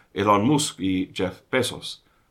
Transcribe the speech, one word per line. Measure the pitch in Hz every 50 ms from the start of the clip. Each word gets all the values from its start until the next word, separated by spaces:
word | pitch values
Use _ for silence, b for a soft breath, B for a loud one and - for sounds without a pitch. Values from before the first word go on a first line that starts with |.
| B B
Elon | B - - 104 101 101 107
Musk | 135 151 143 151 - - -
y | 95 95 92 92 - - -
Jeff | - 92 90 - - _ _
Bezos. | 131 127 113 - 76 82 - - - - _ _ _ _ _ _